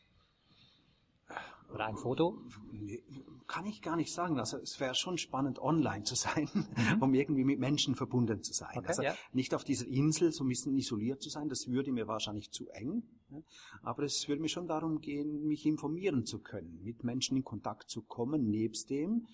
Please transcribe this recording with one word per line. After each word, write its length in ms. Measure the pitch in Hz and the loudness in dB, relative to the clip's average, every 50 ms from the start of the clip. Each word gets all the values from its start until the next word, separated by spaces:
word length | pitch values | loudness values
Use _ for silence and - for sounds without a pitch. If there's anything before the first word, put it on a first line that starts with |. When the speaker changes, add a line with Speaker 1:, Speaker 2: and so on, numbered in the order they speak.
| _ _ _ _ _ _ _ _ _ _ _ _ - _ _ _ _ _ _ _ _ _ _ _ _ - - - - - - - - - - | _ _ _ _ _ _ _ _ _ _ _ _ -20 _ _ _ _ _ _ _ _ _ _ _ _ -12 -12 -12 -12 -12 -18 -20 -16 -10 -6
Speaker 1:
oder 120 | 104 107 | -4 -4
ein 120 | 110 104 | -4 -4
Foto? 440 | - - 120 135 139 160 180 220 - - - - 107 - - | -4 -2 0 2 2 2 2 0 -4 -12 -16 -16 -16 -14 -12
Speaker 2:
Nee, 320 | 117 104 104 101 - - - - 131 131 - - - - - | -12 -10 -8 -8 -8 -10 -12 -14 -16 -16 -16 -18 -20 -18 -12
kann 180 | - - 160 185 | -8 -8 -6 -6
ich 160 | 214 - - | -6 -8 -6
gar 140 | - 165 165 | -4 -2 0
nicht 180 | 170 139 - - | 0 0 0 -2
sagen. 260 | 160 175 175 151 127 | -2 0 0 0 0
Also 180 | 113 - 147 | 0 -2 -4
es 220 | 123 120 - - - | -6 -6 -6 -4 -2
wäre 160 | 139 127 131 | -2 0 0
schon 220 | - - 185 180 | 0 0 0 -2
spannend, 420 | 160 - - - 127 139 135 120 - | -4 -4 -2 -2 0 0 0 0 0
online 440 | - 139 165 160 135 107 - 107 - | 2 4 4 6 4 4 2 0 2
zu 120 | - 127 | 4 6
sein, 340 | - - - - 160 151 - | 6 6 6 4 0 0 0
<laughs> 240 | - 151 - - - 117 113 - - | 0 0 -2 0 0 2 4 4 4
Speaker 1:
Mhm. 40 | - | 4
Speaker 2:
um 120 | 135 135 131 | 6 6 6
irgendwie 300 | 131 147 - 147 135 127 | 4 4 4 4 4 4
mit 160 | 139 139 123 | 4 4 4
Menschen 360 | 123 135 147 147 - 143 120 | 2 2 2 2 2 2 0
verbunden 460 | - 131 - - 123 120 110 107 101 - | 0 0 2 4 4 4 4 2 0 -2
zu 100 | - - | -2 -2
sein. 240 | - - - - | -4 -4 -4 -6
Speaker 1:
Okay, 100 | 123 - | -4 -2
Speaker 2:
Also 140 | - 170 - 143 | 0 2 2 2
Speaker 1:
ja. 120 | 139 - - - - - | 0 -2 -4 -6 -2 0
Speaker 2:
nicht 200 | 127 131 - 170 | 0 2 2 0
auf 100 | 143 - | 0 0
dieser 240 | 143 135 113 120 | 0 0 0 0
Insel 440 | - - 131 147 156 151 - 180 165 | 0 2 4 6 6 6 6 6 4
so 120 | 151 - 135 | 4 2 0
ein 40 | 127 | 2
bisschen 260 | 123 - - 143 135 | 2 2 2 2 2
isoliert 440 | 135 131 - 123 101 110 123 135 - | 2 2 0 0 0 0 -2 -2 -4
zu 80 | - 151 | -6 -8
sein, 200 | - 151 151 151 | -6 -6 -6 -2
das 180 | 131 - - | -2 -2 0
würde 240 | 127 123 131 131 139 | 0 0 0 0 0
mir 160 | 127 117 107 | -2 -2 -2
wahrscheinlich 440 | 101 110 107 - 110 104 107 107 - | -2 -2 -4 -4 -4 -6 -6 -6 -6
zu 180 | - - - - | -6 -8 -8 -10
eng. 340 | - - 107 143 202 240 - - - - _ - | -12 -8 -6 -4 -4 -4 -6 -8 -12 -20 _ -16
Ja. 100 | 135 156 - _ - - - - - - - | -16 -16 -16 _ -20 -20 -20 -20 -18 -12 -8
Aber 200 | 117 123 - 147 | -8 -4 -2 -2
es 240 | 139 - - - 143 | 0 0 0 0 0
würde 120 | 143 156 | -2 -2
mir 60 | 160 156 | -2 -2
schon 180 | - 175 180 | -4 -4 -2
darum 340 | 165 156 156 160 160 156 147 | -2 -2 0 0 0 -2 -2
gehen, 440 | - 147 143 143 147 151 151 147 151 | -2 -4 -4 -4 -2 -2 -4 -2 0
mich 200 | 151 151 147 - | 0 0 2 2
informieren 600 | 151 156 147 147 143 160 175 190 196 151 123 107 | 2 2 2 0 -2 -2 0 0 2 2 2 0
zu 140 | - 117 - | 0 -4 -6
können, 420 | - - - 98 82 85 82 82 90 | -8 -10 -10 -10 -10 -10 -12 -10 -10
mit 200 | 110 117 - 123 | -10 -8 -4 -4
Menschen 320 | 120 120 131 - - 135 | -4 -2 -2 -2 0 0
in 60 | 131 131 | -2 -2
Kontakt 460 | - 110 104 - 107 107 - - - | -4 -6 -6 -6 -6 -6 -6 -8 -10
zu 120 | - 113 | -8 -8
kommen, 480 | - - - - 156 139 156 151 123 107 | -10 -8 -6 -4 -2 0 0 2 2 2
nebst 400 | 104 107 110 113 - - - - | 2 2 0 0 -2 -4 -4 -2
dem, 380 | 135 143 156 196 226 233 - - | -2 -2 0 0 0 -2 -2 -6